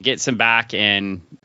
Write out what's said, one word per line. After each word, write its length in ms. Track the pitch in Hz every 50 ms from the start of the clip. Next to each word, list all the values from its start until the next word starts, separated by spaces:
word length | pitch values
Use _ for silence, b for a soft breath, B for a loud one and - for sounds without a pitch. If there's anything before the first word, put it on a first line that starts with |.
gets 260 | 95 131 127 - - 139
him 80 | 123
back, 380 | 104 113 113 117 117 117 117 120
and, 480 | - 107 104 101 98 101 98 95 90 85 - - -